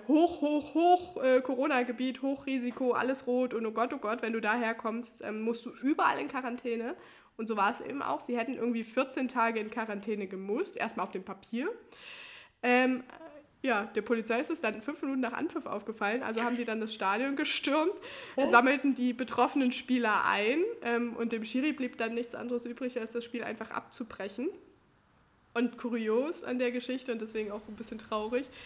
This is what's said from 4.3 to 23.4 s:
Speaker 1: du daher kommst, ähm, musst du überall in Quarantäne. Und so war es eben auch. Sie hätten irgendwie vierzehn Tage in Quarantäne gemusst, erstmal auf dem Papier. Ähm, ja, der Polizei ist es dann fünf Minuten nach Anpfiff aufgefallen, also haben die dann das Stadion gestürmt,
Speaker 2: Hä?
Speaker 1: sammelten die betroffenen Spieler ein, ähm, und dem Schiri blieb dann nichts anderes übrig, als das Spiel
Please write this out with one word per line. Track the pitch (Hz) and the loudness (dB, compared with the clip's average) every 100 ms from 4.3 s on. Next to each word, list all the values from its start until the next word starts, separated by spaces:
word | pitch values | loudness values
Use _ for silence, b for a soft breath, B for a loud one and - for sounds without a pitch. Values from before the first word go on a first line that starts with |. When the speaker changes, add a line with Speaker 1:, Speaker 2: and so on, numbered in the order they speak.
Speaker 1:
du | 226 | -2
daher | 214 240 226 | 0 0 0
kommst, | 226 226 226 240 - | -2 -4 -4 -8 -10
ähm, | - 214 | -6 -4
musst | 220 233 247 | -2 -2 -6
du | - | -2
überall | 269 359 349 277 | 0 4 4 2
in | 285 | -2
Quarantäne. | 262 254 247 247 233 233 370 b b b - | -4 -4 -6 -4 -4 -4 -8 b b b -10
Und | 226 | -4
so | 214 | 2
war | 196 | 2
es | - | 2
eben | - 277 | -6 -4
auch. | - - | -2 -2
Sie | - 240 | -2 -2
hätten | 233 | -2
irgendwie | 247 233 226 | -2 0 0
vierzehn | 226 254 269 311 254 | -2 0 0 0 -2
Tage | 247 226 220 | 2 2 2
in | 214 | -4
Quarantäne | 233 220 202 220 208 190 | -4 -4 -4 -4 -4 -4
gemusst, | 190 196 240 403 - | -6 -2 -2 -2 -2
erstmal | 220 - | -4 -2
auf | 190 | -4
dem | 190 | -6
Papier. | 190 196 - 233 339 480 - b b b b b b _ | -10 -12 -6 -4 -4 -6 -14 b b b b b b _
Ähm, | 247 247 254 254 - - 320 - - _ | 4 6 4 2 -6 -16 -18 -20 -20 _
ja, | 262 208 214 | 0 0 0
der | 220 | -4
Polizei | 208 226 226 233 | 0 0 2 0
ist | 302 | 0
es | 311 | 0
dann | 220 214 | -2 -2
fünf | 285 311 | -8 -6
Minuten | 277 269 | -2 0
nach | 240 | 0
Anpfiff | - 320 320 - | -2 -4 -4 -4
aufgefallen, | 214 214 214 202 247 | -6 -6 -2 0 0
also | 220 226 | 0 0
haben | 240 240 | 0 0
die | |
dann | 233 220 | -2 -2
das | 220 | -4
Stadion | - 190 208 269 277 | -2 0 2 0 0
gestürmt, | 285 - 285 302 330 - B B B B | 0 0 2 4 2 0 B B B B
Speaker 2:
Hä? | 269 | 8
Speaker 1:
sammelten | 240 254 277 285 | 8 8 4 2
die | 247 247 | 2 0
betroffenen | 247 247 - 262 285 247 | 0 -2 2 4 4 2
Spieler | - - 254 226 196 | 2 0 2 4 4
ein, | 196 202 214 302 427 466 | 4 4 4 4 2 0
ähm, | 240 233 240 | 0 0 0
und | - 226 | -2 -2
dem | 226 | -2
Schiri | 220 254 302 | -2 0 0
blieb | - 247 - | 0 -4 -2
dann | 226 | -4
nichts | 233 233 | -2 -6
anderes | - 240 240 | -6 -4 -2
übrig, | 240 240 254 247 | -4 -6 -4 -4
als | 226 | -4
das | 233 | -6
Spiel | 233 233 | -6 -6